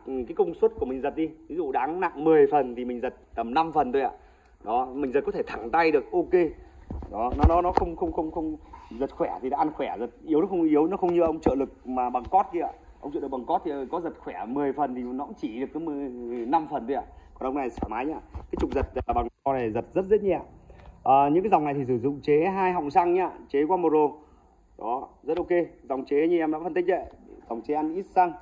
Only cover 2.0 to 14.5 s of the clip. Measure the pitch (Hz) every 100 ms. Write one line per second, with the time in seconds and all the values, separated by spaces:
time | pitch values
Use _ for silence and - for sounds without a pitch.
2 | 175 143 156 156 139 147 127 120 123 120
3 | 104 - - - 117 143 160 143 127 135
4 | 123 - - _ _ _ 104 123 131 131
5 | 135 135 135 131 - 110 113 160 160 147
6 | - 180 151 180 156 - - - - -
7 | - 101 120 139 156 170 175 180 175 160
8 | 170 165 156 165 156 156 - - - 113
9 | 135 - 170 - 127 151 156 - 123 92
10 | 117 - - 160 190 180 160 147 165 190
11 | 175 175 165 156 - 131 127 - 123 127
12 | 123 123 117 190 208 170 - - - -
13 | 147 - 139 131 120 185 175 139 127 165
14 | 165 - 143 90 107